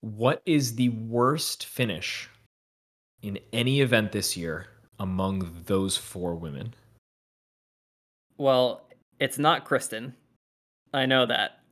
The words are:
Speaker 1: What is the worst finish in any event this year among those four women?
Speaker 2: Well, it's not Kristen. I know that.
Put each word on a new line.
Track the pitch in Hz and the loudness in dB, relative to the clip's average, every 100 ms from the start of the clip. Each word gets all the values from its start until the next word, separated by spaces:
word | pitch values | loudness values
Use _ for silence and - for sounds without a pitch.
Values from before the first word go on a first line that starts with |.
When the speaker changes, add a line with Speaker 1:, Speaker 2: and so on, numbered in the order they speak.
Speaker 1:
What | 110 104 117 160 - | -12 0 2 2 2
is | 151 127 113 | 2 2 2
the | 123 | 0
worst | 113 113 120 123 151 - - - | 0 -4 2 4 2 -2 -6 -12
finish | - 123 85 - - - _ _ _ _ _ _ _ _ _ | -4 -4 -2 -6 -10 -12 _ _ _ _ _ _ _ _ _
in | 104 101 - | -12 -10 -6
any | 113 120 135 | -2 0 4
event | 135 117 107 | 4 4 2
this | 104 95 - | -2 -2 -4
year | 85 78 - _ _ _ | -6 -6 -10 _ _ _
among | 95 92 95 98 87 85 85 | -4 -2 0 -2 -4 -10 -2
those | 98 95 - | 0 0 -4
four | - 95 87 85 | -6 -8 -6 -6
women? | 82 69 113 - _ _ _ _ _ _ _ _ _ _ _ _ _ _ _ _ | -8 -10 -12 -14 _ _ _ _ _ _ _ _ _ _ _ _ _ _ _ _
Speaker 2:
Well, | 143 127 127 107 - - _ _ | 4 4 4 0 -14 -20 _ _
it's | 139 - | -4 2
not | 147 160 - | 2 2 2
Kristen. | 135 - 110 123 - _ _ _ _ _ _ _ | -2 -2 -10 -12 -16 _ _ _ _ _ _ _
I | - 131 | -2 2
know | 131 120 | 4 4
that. | 117 - - _ | 2 -2 -6 _